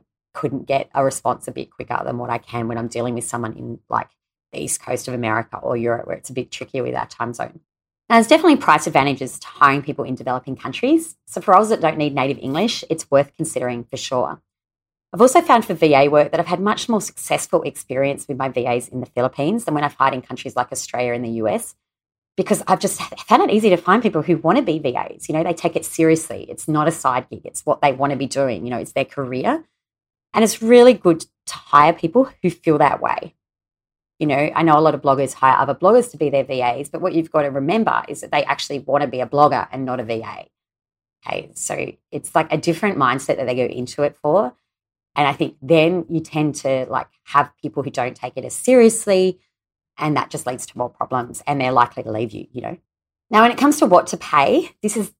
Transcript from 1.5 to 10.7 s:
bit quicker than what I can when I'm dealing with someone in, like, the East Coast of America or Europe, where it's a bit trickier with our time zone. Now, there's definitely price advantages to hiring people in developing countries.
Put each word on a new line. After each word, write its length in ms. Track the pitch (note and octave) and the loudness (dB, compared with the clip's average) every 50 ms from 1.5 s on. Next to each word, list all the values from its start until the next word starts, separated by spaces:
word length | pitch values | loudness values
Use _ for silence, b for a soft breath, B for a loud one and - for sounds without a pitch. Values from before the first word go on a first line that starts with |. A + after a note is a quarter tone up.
bit 220 | A#2+ C3+ - - | -12 -12 -14 -14
quicker 280 | _ - A#2+ - A#2+ - - | _ -16 -10 -8 -6 -6 -6
than 120 | B2+ B2+ A#2+ | -6 -8 -8
what 120 | A#2+ A#2+ | -6 -6
I 80 | A#2+ A#2 | -8 -8
can 300 | _ - A#2+ A#2+ A2+ A2+ | _ -10 -8 -8 -6 -6
when 100 | A#2 A#2+ | -6 -6
I'm 80 | A#2 | -8
dealing 280 | A2+ - A#2 A#2+ B2 A#2+ | -8 -6 -6 -6 -4 -6
with 100 | A#2+ - | -6 -8
someone 300 | - B2 A#2+ A#2 A2 A2+ | -8 -8 -8 -8 -8 -10
in, 260 | - A#2+ A#2+ A#2 - _ - | -12 -12 -14 -14 -14 _ -6
like, 220 | A#2+ A2 - _ _ _ _ _ _ _ _ _ | -6 -6 -6 _ _ _ _ _ _ _ _ _
the 100 | - C#3+ | -12 -10
East 180 | D3 - - - | -8 -8 -8 -8
Coast 280 | - B2 B2+ B2 - C3 | -8 -8 -8 -8 -8 -8
of 60 | B2 | -8
America 440 | B2 A#2 A2 A2 A2+ A2+ - A2 - | -6 -4 -2 -2 -4 -4 -6 -10 -10
or 180 | - - B2+ | -8 -6 -6
Europe, 300 | A#2 A#2 A#2+ A#2 A#2 - | -4 -2 -4 -4 -4 -6
where 100 | - - | -8 -10
it's 140 | - - - | -10 -12 -12
a 40 | B2+ | -10
bit 180 | C3 B2 - | -10 -10 -10
trickier 320 | - - C3 - - C3 B2 | -12 -16 -14 -10 -8 -6 -6
with 100 | B2 B2 | -6 -6
our 120 | B2 A#2 | -6 -8
time 280 | - - - A#2 A#2 A#2 | -8 -10 -10 -10 -10 -8
zone. 240 | - - - - - _ _ _ _ _ _ _ _ _ - | -10 -12 -12 -12 -20 _ _ _ _ _ _ _ _ _ 2
Now, 80 | A#3 | 2
there's 120 | A3+ G#3+ - | 4 6 6
definitely 300 | D#4 D#4+ D#4+ E4+ C#4 - | 4 6 6 6 4 4
price 280 | - - D3+ C#3+ - | 4 2 2 2 2
advantages 540 | F3 - C#3+ C3+ C#3+ C3 - C3 B2 - - | 2 2 2 2 2 0 -2 -6 -10 -10 -14
to 60 | - - | -18 -8
hiring 340 | - - D3 C#3 C#3 C#3+ | 0 2 4 4 4 2
people 220 | C#3 D3 C#3+ - A#2 | -2 -6 -6 -6 -6
in 100 | B2+ B2+ | -6 -6
developing 400 | - A#2 B2+ B2+ B2+ - C#3 C3 | -6 -6 -4 -6 -6 -6 -8 -12
countries. 600 | - - A#2 | -10 -10 -10